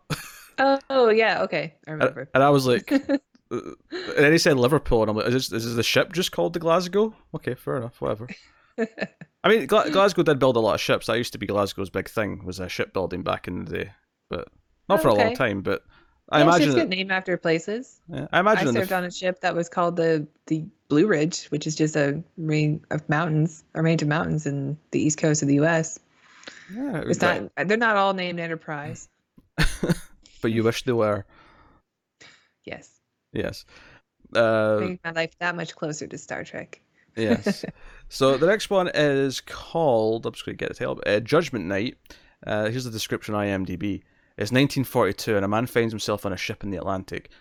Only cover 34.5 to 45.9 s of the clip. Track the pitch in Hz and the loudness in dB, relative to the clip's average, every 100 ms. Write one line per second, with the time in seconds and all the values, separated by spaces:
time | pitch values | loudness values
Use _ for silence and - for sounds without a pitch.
34.5 | 110 107 107 180 180 170 165 165 - 175 | 4 2 2 0 -4 -6 -4 -4 -4 -6
35.5 | 170 160 - 156 151 - - - - - | -4 -8 -8 -8 -8 -10 -12 -10 -10 -10
36.5 | - - - _ _ _ 113 107 113 202 | -14 -16 -20 _ _ _ -2 0 0 0
37.5 | - - - - - - - 135 135 170 | -4 -6 -14 -20 -20 -10 0 2 4 4
38.5 | 214 - 196 180 - 147 139 135 123 - | 2 2 0 2 2 2 2 0 -2 -10
39.5 | - - 165 151 113 110 113 113 - - | -16 -6 0 2 4 2 0 -4 -8 -10
40.5 | - - - - - - 104 110 156 170 | -6 -6 -6 -6 -4 0 0 2 2 2
41.5 | 117 90 98 120 - - - _ _ - | -4 -4 -2 -4 -8 -20 -20 _ _ -6
42.5 | 107 107 127 123 110 - 113 - 104 101 | -2 -2 -2 -6 -8 -6 -6 -4 -2 0
43.5 | 95 92 87 101 95 _ _ _ - 107 | -2 -4 -4 -4 -6 _ _ _ -6 0
44.5 | 127 143 139 123 123 98 - - 104 98 | 2 2 0 -2 0 0 0 0 0 2
45.5 | 107 123 120 113 | 0 0 0 0